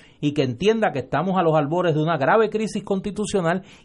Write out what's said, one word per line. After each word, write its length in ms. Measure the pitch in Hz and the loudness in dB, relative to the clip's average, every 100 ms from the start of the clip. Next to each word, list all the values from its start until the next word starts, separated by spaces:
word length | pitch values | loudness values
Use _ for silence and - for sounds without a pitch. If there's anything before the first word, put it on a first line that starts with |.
| - - | -20 -6
y 140 | 147 | -4
que 80 | 143 | 0
entienda 500 | 131 117 196 226 202 | -2 0 0 2 0
que 60 | 139 | -2
estamos 400 | - 139 180 185 | -4 -2 0 0
a 40 | |
los 140 | 170 156 | 2 2
albores 380 | 143 175 180 | 2 0 2
de 80 | 151 | 2
una 160 | 156 160 | 0 0
grave 320 | 160 208 214 | 2 4 2
crisis 320 | 214 220 208 | 0 -4 -4
constitucional 800 | 196 190 202 196 208 202 165 185 - - | -4 -4 -4 -6 -2 0 0 -2 -4 -20